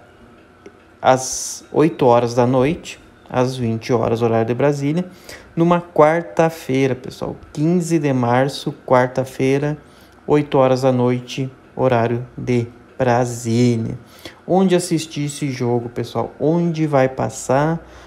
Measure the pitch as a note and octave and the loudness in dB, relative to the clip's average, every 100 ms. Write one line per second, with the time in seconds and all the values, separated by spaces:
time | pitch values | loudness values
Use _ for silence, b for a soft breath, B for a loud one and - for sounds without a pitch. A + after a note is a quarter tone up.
0 | - - - - - - - - - - | -20 -20 -20 -20 -20 -20 -20 -20 -20 -2
1 | - B2+ - - - - - - D#3 D#3+ | 2 2 0 -8 -10 -12 -6 0 0 2
2 | C3 A#2 A#2+ A#2+ B2 C3 C3+ F#3 - - | 4 4 2 0 2 2 0 -2 -10 -18
3 | - - - B2+ B2+ C3 A#2 A2+ - A#2+ | -20 -20 -8 -2 -2 -2 -4 -4 -2 0
4 | A#2 A2+ A#2 A2+ A2+ A#2+ C#3+ C#3+ C#3 E3 | 0 0 0 0 0 0 0 0 -2 -2
5 | F3+ B B B B - E3+ F3 - - | -4 B B B B 0 2 2 0 4
6 | D3+ E3+ E3 - E3 E3 - C3+ C3+ B2+ | 4 4 0 0 0 0 -2 0 0 -2
7 | - - - - - - D#3 F3+ D#3+ E3 | -8 -10 -10 -10 -12 -2 0 0 2 0
8 | D3 B2+ A#2 B2 C3+ - - - - B2+ | 2 0 2 2 2 -2 -8 -8 2 2
9 | B2+ B2+ C3 - C3 C#3 D3 D3+ B B | 2 0 -4 -2 0 0 -2 -6 B B
10 | B B - D3 D3 D3 C3 B2+ C3 B2+ | B B 0 0 2 2 4 4 2 2
11 | B2 B2 B2 - C3 - - - C3 A#2+ | 2 0 -4 -8 -8 -10 -14 -2 0 2
12 | A#2 A#2+ B2+ - B2 B2 A#2 - - - | 0 -2 -6 -8 -2 0 -2 -8 -14 -4
13 | B2+ A#2+ B2 A#2 A#2 A#2 B2 A#2 A2+ B2+ | 0 2 0 -4 -2 2 2 2 -2 -8
14 | B B B B B F3+ F#3+ F3 F3 D#3+ | B B B B B 2 4 2 0 -4
15 | - D3 C#3+ - D3 B2 B2 A#2+ A#2+ - | -4 -8 -8 -6 -6 -4 -2 -2 -4 -8
16 | A2+ A#2 A2 - C#3+ E3+ E3+ D#3 D#3 C#3+ | -6 -6 -6 -2 0 0 0 -2 0 2
17 | C3 - A#2 - - C3 D#3 E3 - B | 2 0 -6 -6 -2 0 0 -2 -8 B